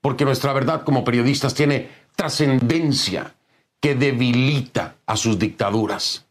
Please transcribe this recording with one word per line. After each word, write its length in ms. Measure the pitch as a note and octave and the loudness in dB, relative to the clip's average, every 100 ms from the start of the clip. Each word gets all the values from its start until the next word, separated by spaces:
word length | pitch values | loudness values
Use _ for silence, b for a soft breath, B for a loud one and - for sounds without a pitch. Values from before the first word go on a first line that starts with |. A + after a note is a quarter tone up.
porque 240 | C#3+ C3+ | -2 0
nuestra 280 | C#3+ C3 C#3 | 0 2 0
verdad 300 | C#3 B2 D#3+ | 0 0 -2
como 220 | - C3+ | 0 0
periodistas 500 | A#2 A#2+ A#2+ C#3+ C3+ | 2 2 2 0 -2
tiene 340 | A#2+ D3 C#3 C3 B B - | 0 0 0 -4 B B -6
trascendencia 1160 | E3 - D3 C3 B2 E3 D#3+ C#3 - F#2 - _ _ _ _ _ | -4 0 2 2 2 0 0 0 -2 -4 -8 _ _ _ _ _
que 140 | D3 | -2
debilita 1000 | C3 C#3 B2 B2 A#2+ C3 D3 - A2+ F2 - - | 2 0 2 2 2 2 0 -2 -6 -8 -12 -6
a 100 | A2 | -2
sus 220 | A2+ G#2 | 0 0
dictaduras. 880 | G#2+ - G2+ A2 G#2 G2+ - - _ | -2 0 -2 0 -2 -2 -6 -8 _